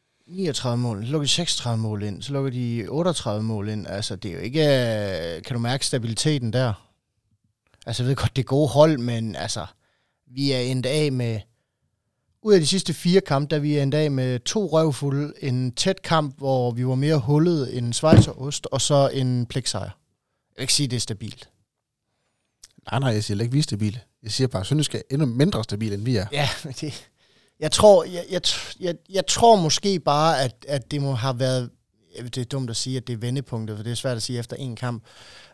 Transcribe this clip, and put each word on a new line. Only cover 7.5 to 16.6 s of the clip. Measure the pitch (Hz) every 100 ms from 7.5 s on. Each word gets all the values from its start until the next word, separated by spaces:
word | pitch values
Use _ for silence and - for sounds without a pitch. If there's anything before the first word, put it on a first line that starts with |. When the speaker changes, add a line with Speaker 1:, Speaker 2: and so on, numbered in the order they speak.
| _ _ _ -
Speaker 1:
Altså, | 117
jeg | 127
ved | 135
godt, | - 139
det |
er | -
gode | 139 147
hold, | 143 156 143
men | 120 117 113 92
altså, | 98 - 78 _ _ _ _ _ _
vi | 127 139
er | 127
endt | 123 127 127
af | 151 151
med, | 127 117 110 - _ _ _ _ _ _ _ _ _
ud | 220
af | 190
de | 143
sidste | 190 -
fire | 143 175 185
kampe, | - 139 147
der | 151
er |
vi | 147 147
endt | 139 151
af | 151
med | 135 127 123
to | - 220 180
røvfulde, | 160 160 127 143 139 147 -
en | 143 127 127
tæt | - 190 190
kamp, | - 160 147 135
hvor | 135 131